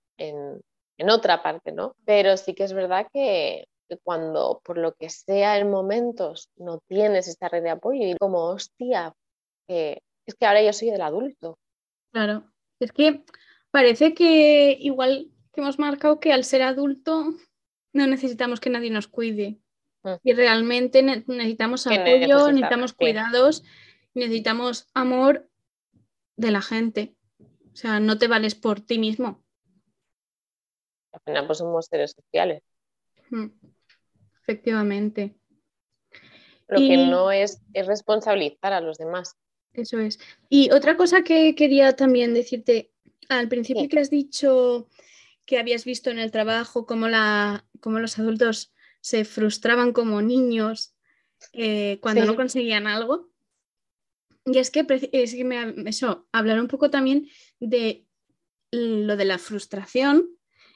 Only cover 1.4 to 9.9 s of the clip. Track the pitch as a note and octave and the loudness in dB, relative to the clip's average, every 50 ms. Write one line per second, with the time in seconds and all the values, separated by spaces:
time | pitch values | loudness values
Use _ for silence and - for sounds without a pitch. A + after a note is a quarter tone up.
1.4 | - D#3+ D#3 E3+ - D#3+ D#3 D#3+ F#3+ B3 - _ _ - G#3 G3+ G3 G3 G3 F#3+ | 0 -4 -8 -8 -10 -12 -10 -10 -10 -10 -12 _ _ 2 2 4 4 4 2 0
2.4 | F#3+ - F#3 - G3 G3 F#3+ F#3+ F#3 F3+ F3+ F#3 G#3+ G#3+ - C#4 C#4 B3 G3 F3 | -2 -8 -6 -6 -6 -6 -4 -6 -4 -2 -2 -4 -4 -4 -6 -4 -2 -2 -2 -2
3.4 | D3+ - - - - - _ _ _ _ F3 - _ - F3 E3 E3 D#3+ D#3 D3+ | -2 -4 -6 -8 -14 -20 _ _ _ _ -16 -12 _ -6 -6 -6 -6 -4 -4 -2
4.4 | C#3+ - - - _ - F3 E3+ E3 E3 D#3+ _ D#3+ D#3+ - - _ - G3 G3+ | -2 -2 -4 -6 _ -10 -6 -4 -4 -4 -6 _ -14 -16 -16 -16 _ -4 -2 0
5.4 | G3+ G#3 G#3+ G3+ G3+ G3+ G3+ F#3+ F#3+ G3 G#3 A#3 A#3+ A#3+ A#3 A#3 F#3+ D3+ - - | 0 2 0 0 0 0 -2 -2 -4 -4 -4 -4 -4 -4 -6 -6 -8 -8 -8 -12
6.4 | - _ _ - F3+ F3 E3 E3 - _ F#3 G3 G#3 G#3+ G#3 F#3+ F3+ F3 E3 - | -18 _ _ -18 -14 -14 -14 -14 -14 _ -2 0 0 2 0 0 -2 -4 -10 -12
7.4 | F#3 F3 - E3+ E3+ E3+ E3 E3 - A3+ C4+ C#4 A3+ F#3+ F3+ - G3+ G3 F#3 F3 | -10 -6 -6 -4 -4 -4 -6 -6 -4 -6 -4 -2 -2 -4 -2 -2 -2 -2 -2 -2
8.4 | E3 E3+ F#3 G3 - - _ _ B3 B3 B3+ F#3+ E3+ D#3+ D#3 _ _ _ _ _ | -2 -4 -6 -8 -10 -16 _ _ -6 -4 -4 -4 -4 -6 -12 _ _ _ _ _
9.4 | _ _ _ _ _ - F#3 E3+ D#3+ D3+ | _ _ _ _ _ -8 -6 -4 -4 -4